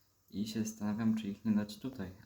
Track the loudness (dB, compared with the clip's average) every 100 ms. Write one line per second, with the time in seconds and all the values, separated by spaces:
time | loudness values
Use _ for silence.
0 | _ _ _ -4 -2 0 -2 -2 -2 2
1 | 4 2 0 -2 2 2 2 -4 -6 -6
2 | -8 -8